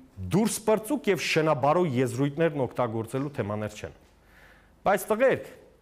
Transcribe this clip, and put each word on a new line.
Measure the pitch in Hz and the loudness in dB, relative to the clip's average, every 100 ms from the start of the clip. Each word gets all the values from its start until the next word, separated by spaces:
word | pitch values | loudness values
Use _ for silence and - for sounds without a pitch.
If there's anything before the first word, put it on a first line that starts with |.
| - - | -20 -12
դուրսպրծուկ | 92 165 220 - - 220 220 285 - | -2 2 2 0 0 0 0 -2 0
և | 180 - | 0 0
շնաբարո | 160 156 147 135 160 180 123 | 2 2 2 4 4 2 2
եզրույթներն | 131 117 139 143 165 151 123 | 0 0 -2 0 0 0 -2
օգտագործելու | - 123 113 110 131 143 139 | -2 -2 -2 -4 -4 -4 -4
թեմաներ | 101 104 107 - | -4 -4 -6 -8
չեն։ | 78 - _ _ _ - - - _ _ - | -14 -16 _ _ _ -20 -20 -20 _ _ 0
Բայց | 196 202 | 0 0
տղերք, | 214 262 165 - - - _ | 2 2 2 -4 -18 -20 _